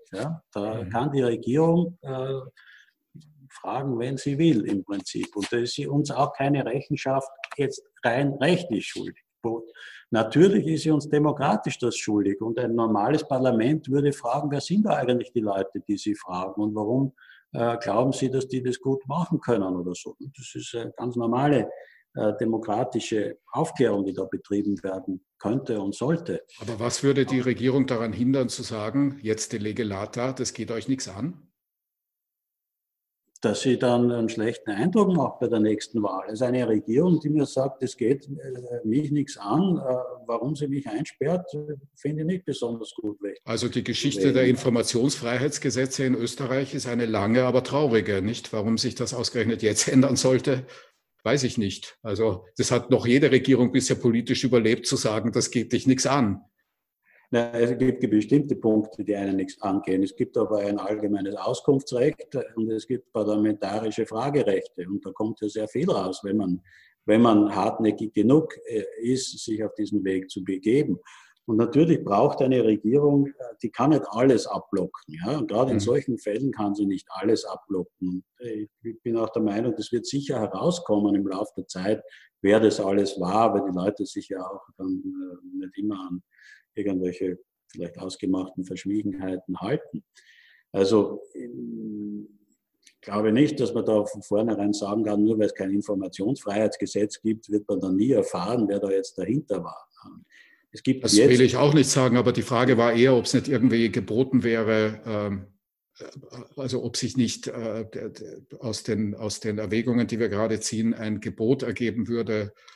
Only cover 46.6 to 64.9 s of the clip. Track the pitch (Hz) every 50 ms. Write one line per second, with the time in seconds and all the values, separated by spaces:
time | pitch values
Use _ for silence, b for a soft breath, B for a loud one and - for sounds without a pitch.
46.6 | 135 131 - 139 120 120 120 117 120 113 110 101 101 107 113 127 127 123 120 127
47.6 | - - 131 143 151 135 113 110 95 107 101 95 92 107 120 - - - - 107
48.6 | 101 113 113 113 - 120 - - 123 - 131 120 113 - - 120 107 113 113 -
49.6 | 107 107 104 - - - 143 131 127 - 123 - - 127 131 123 - 147 131 127
50.6 | 127 B B B B B B B _ _ _ _ - 110 131 147 127 117 - 120
51.6 | 104 98 95 - - - - _ - 110 101 98 113 110 95 - - - _ -
52.6 | 110 - 127 120 - - 127 107 - 120 123 143 151 135 131 127 - 131 131 120
53.6 | 127 113 - 131 131 - 123 98 - 120 113 120 120 127 127 - - 123 127 120
54.6 | 110 110 120 - - - 139 120 - 113 104 110 104 117 - 123 107 - - 120
55.6 | 107 - 123 127 - 131 127 131 - 131 135 143 123 104 98 - - _ _ _
56.6 | _ _ _ _ _ _ _ _ b b b b b b 123 117 117 117 117 117
57.6 | 120 123 127 113 131 127 123 - 131 107 107 107 104 - 139 147 147 143 123 -
58.6 | - 113 107 107 107 - - - 101 104 104 98 98 98 95 98 95 95 - -
59.6 | 107 98 95 98 - - 95 95 98 95 - - 123 - - 120 107 98 110 104
60.6 | 101 101 101 101 95 98 107 104 104 101 104 98 95 98 104 101 - 113 123 -
61.6 | - - 139 135 - - 127 120 131 151 151 - - - - 127 113 - - 113
62.6 | 110 113 110 110 - - 127 - - _ - 113 104 107 107 104 107 107 104 -
63.6 | 101 95 101 110 110 107 104 117 110 - 110 113 127 147 147 139 107 104 95 92
64.6 | - - - - 87 90